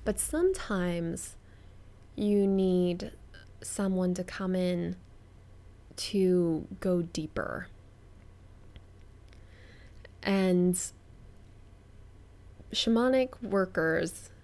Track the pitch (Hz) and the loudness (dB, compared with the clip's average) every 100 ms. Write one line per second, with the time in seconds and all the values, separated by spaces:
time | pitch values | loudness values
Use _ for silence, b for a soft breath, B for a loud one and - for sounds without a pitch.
0 | - - - 311 370 381 - 196 180 170 | -2 -4 -2 2 2 0 -4 -2 0 -2
1 | 170 185 - - b b b b b - | -4 -6 -10 -16 b b b b b -20
2 | - - 208 202 196 190 190 180 180 175 | -16 -4 2 4 4 4 4 4 2 0
3 | - - - - - - - - 196 185 | -6 -12 -20 -20 -20 -16 -10 -4 -2 0
4 | 180 180 180 - 190 185 180 175 170 180 | 0 -2 -6 -6 -2 0 0 0 -4 -8
5 | - - - - - - - - - - | -14 -20 -20 -20 -20 -20 -20 -20 -20 -12
6 | - 202 185 180 170 160 - 190 190 180 | -4 2 4 4 2 0 -4 -6 -2 0
7 | 170 - 156 - - - - - - - | -2 -6 -6 -6 -6 -8 -12 -18 -20 -20
8 | - - - - - - - - - - | -20 -20 -20 -20 -20 -20 -20 -20 -20 -20
9 | - - - B B B B B B B | -20 -20 -20 B B B B B B B
10 | - - - 196 190 180 180 180 - - | -20 -8 0 2 4 4 4 2 -4 -12
11 | - - - - - - - - - - | -20 -20 -20 -20 -20 -20 -20 -20 -20 -20
12 | - - - - - - - 220 - 226 | -20 -20 -20 -20 -20 -20 -8 -2 2 4
13 | 247 262 254 - 208 196 185 175 160 160 | 4 4 2 -4 -2 0 0 0 0 0
14 | 180 - - - | -2 -8 -18 -20